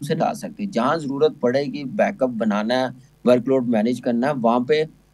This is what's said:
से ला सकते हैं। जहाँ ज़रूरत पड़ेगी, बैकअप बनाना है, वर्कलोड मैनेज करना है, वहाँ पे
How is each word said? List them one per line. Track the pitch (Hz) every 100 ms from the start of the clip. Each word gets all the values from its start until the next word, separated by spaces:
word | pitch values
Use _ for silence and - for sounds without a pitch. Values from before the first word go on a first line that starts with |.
से | 147
ला | 156 113
सकते | - 95 -
हैं। | 101
जहाँ | 104 127 160
ज़रूरत | 139 139 151 -
पड़ेगी, | 120 135 143 143
बैकअप | 139 104 107 101 131
बनाना | 113 110 101 107
है, | 127 123 127 - _ 120
वर्कलोड | 123 127 135 120
मैनेज | 110 113 127
करना | 123 117 135
है, |
वहाँ | 139 113 123
पे | 123 151 156 - _